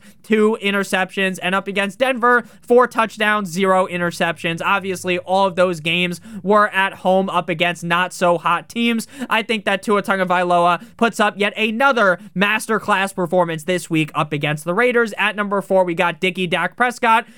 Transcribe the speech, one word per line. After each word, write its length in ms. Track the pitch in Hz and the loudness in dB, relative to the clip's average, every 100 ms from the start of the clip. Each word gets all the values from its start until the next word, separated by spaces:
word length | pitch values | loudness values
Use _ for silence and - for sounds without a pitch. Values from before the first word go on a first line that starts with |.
| - - | -14 -20
two 340 | - 214 214 220 | 0 2 4 2
interceptions. 760 | 196 196 190 185 185 196 190 185 | -2 -2 -2 -2 -2 -2 -2 -2
And 140 | 175 196 | -2 -2
up 100 | 196 | -2
against 320 | 196 196 190 | -4 -4 -2
Denver, 460 | 262 254 240 240 - - | -2 2 2 2 0 -14
four 240 | - 247 240 | 2 4 4
touchdowns, 600 | 240 220 214 214 214 190 | 0 -2 0 0 0 -2
zero 400 | 170 190 185 196 | -2 2 2 0
interceptions. 720 | 175 175 170 170 165 170 165 | -2 -4 -2 -2 -2 -6 -4
Obviously, 280 | 170 196 190 180 185 175 | -2 -2 -2 -6 -4 -4
all 220 | 175 190 196 | 0 2 2
of 100 | 175 | 2
those 240 | 185 165 | 0 0
games 400 | 160 175 180 170 220 208 | -2 0 -2 -4 -12 -8
were 260 | 180 208 208 | 2 4 4
at 240 | 190 196 | 2 0
home 380 | 190 185 190 190 | 0 2 2 2
up 180 | 170 180 | -2 -2
against 340 | 165 175 170 | -2 -2 -2
not 300 | 170 170 180 | -2 0 0
so 240 | - 175 170 | 0 2 2
hot 320 | 165 170 - | 0 -2 -4
teams. 380 | 233 233 226 - 277 240 | -2 0 -2 -6 -10 -4
I 120 | 220 | -2
think 220 | 226 220 | -2 -2
that 180 | 208 196 | 0 -2
Tua 200 | 214 202 | 0 0
Tagovailoa 840 | 190 190 180 180 180 175 175 170 - - | 0 -2 0 0 2 4 4 0 -6 -2
puts 200 | 226 - | -2 2
up 200 | 208 202 | 0 0
yet 180 | 202 208 | -4 -2
another 640 | 220 220 277 240 196 180 208 175 | -4 2 2 4 2 2 -4 -2
masterclass 800 | 202 220 - 214 - 190 196 | 0 0 -2 -2 0 0 0
performance 500 | - 170 185 170 160 | -4 0 0 0 -2
this 240 | 151 180 - | -4 -4 -2
week 220 | 160 151 | -2 0
up 200 | 143 156 | -2 -4
against 300 | 147 147 156 | -2 -4 -4
the 100 | 170 | -4
Raiders. 400 | 185 247 240 226 190 | 0 2 2 0 -2
At 180 | 202 | -2
number 280 | 202 202 202 | -2 -2 -4
four, 220 | - 190 | 0 0
we 100 | 180 | 2
got 260 | 170 175 - | 0 -2 0
Dickie 260 | 185 180 180 | -4 -2 -2
Dak 300 | 170 180 - | -2 -2 -2
Prescott 500 | 247 233 233 226 226 | -2 0 2 2 0